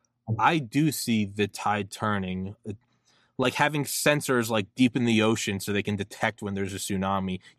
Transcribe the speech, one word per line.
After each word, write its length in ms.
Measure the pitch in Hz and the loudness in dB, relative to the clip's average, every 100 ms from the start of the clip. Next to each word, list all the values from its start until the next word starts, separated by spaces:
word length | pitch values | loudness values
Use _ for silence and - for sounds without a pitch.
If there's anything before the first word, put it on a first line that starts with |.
| _ _ - 113 | _ _ -6 2
I 180 | 127 165 | 2 2
do 340 | 117 143 156 | 0 0 0
see 340 | - - 113 98 | 0 -2 0 0
the 220 | 104 101 | -2 -2
tide 440 | - 104 104 98 | -2 -4 -2 -4
turning, 640 | - 107 101 92 92 95 101 107 | -4 -2 -2 -2 -6 -8 -10 -12
uh, 60 | 107 _ _ _ _ _ - | -14 _ _ _ _ _ -2
like 180 | 127 - | 0 2
having 280 | 147 147 | 2 0
sensors, 680 | 131 - 151 147 151 127 113 | -4 0 2 2 2 0 2
like, 240 | 110 101 | 0 -2
deep 220 | - 127 135 | 2 2 4
in 100 | 120 | 4
the 160 | 110 | 4
ocean 380 | 107 110 - 98 | 4 4 0 -4
so 120 | - | -2
they 120 | 101 | -2
can 120 | 101 101 | 0 -2
detect 460 | 98 - 113 110 | -4 -2 -2 -2
when 140 | 104 98 | -6 -4
there's 180 | 95 | -4
a 40 | 95 | -6
tsunami. 600 | - 98 95 98 95 90 - | -4 -2 0 0 -2 -6 -8